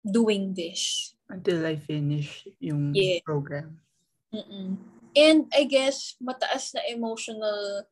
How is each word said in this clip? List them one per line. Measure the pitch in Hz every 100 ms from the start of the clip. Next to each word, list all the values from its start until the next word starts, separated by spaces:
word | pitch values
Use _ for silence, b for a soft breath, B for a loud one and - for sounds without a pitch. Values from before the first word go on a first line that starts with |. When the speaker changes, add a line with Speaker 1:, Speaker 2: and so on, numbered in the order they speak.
Speaker 1:
doing | 214 208 220 202 190 185
this. | 170 185 - - - _ _
Speaker 2:
Until | 190 185 170 160
I | 156
finish | - 151 147 147 147 - - _
yung | 160 147 143 147
Speaker 1:
Yeah. | 185 175
Speaker 2:
program. | - 151 139 143 156 160 _ _ _ _ _
Speaker 1:
Mm-mm. | 214 - 196 190 190 - - -
And | 277 311 311 285
I | 269 277
guess, | 269 262 277 - -
mataas | 247 254 - 262 -
na | 247 -
emotional | 233 226 226 - 220 214 208 202 202 202